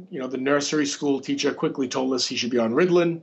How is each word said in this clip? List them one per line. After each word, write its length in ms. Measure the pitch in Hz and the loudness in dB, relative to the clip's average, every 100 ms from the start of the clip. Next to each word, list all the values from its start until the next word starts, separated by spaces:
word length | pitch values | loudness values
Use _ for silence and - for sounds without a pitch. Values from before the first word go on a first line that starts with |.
| - | -12
you 100 | 151 | -8
know, 80 | 127 | -6
the 100 | 131 | -2
nursery 480 | 135 143 139 156 139 | 2 2 2 0 0
school 340 | - 147 135 | -2 -2 -2
teacher 340 | 135 139 143 | -2 -2 0
quickly 340 | 131 160 - 127 | 0 -2 -2 -4
told 260 | 135 131 | -2 0
us 120 | 131 - | 0 -2
he 120 | 123 | -2
should 140 | 117 | 0
be 60 | 120 | 2
on 160 | 113 | 2
Ritalin. 480 | 127 185 175 170 165 | 2 4 4 2 0